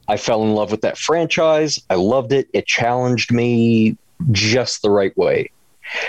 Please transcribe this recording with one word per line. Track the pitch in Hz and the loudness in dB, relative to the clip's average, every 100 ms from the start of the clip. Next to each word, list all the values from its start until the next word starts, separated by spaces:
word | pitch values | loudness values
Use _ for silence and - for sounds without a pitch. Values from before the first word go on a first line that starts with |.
| - | -6
I | 107 | -4
fell | - 110 | -2 0
in | 110 | 0
love | 107 101 | 0 -2
with | 107 | -2
that | 104 - | -4 -4
franchise. | - 170 160 - 160 156 156 - - | -2 -2 0 0 2 2 0 -4 -4
I | 90 | 0
loved | 95 131 117 | 2 0 0
it. | 139 - | -2 0
It | 104 - | -4 -2
challenged | - 117 123 127 120 - | -2 0 0 0 -2 0
me | 117 120 117 117 113 110 - _ - 131 | 0 2 2 4 4 2 0 _ -6 -2
just | 98 107 123 117 - | 0 0 0 -2 -2
the | 104 | 0
right | 101 98 - | 2 0 0
way. | 87 67 - _ _ _ - - | 0 0 -4 _ _ _ -12 -10